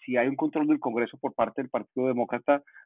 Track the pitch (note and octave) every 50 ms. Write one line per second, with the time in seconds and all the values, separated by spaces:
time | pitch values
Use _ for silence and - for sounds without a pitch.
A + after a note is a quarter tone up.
0 | - - B2+ A#2+ A#2+ C3+ C3+ C3+ D#3 D3+ D3+ D#3+ D3+ D3+ D#3 C#3+ - B2+ A2 A#2+
1 | A#2 G#2+ - - - B2+ - - A#2+ A#2+ - - C3 B2+ - A#2 G#2 - _ C3
2 | B2+ C3 B2+ B2 A#2 - - A#2+ - - C#3+ C#3+ - _ _ - -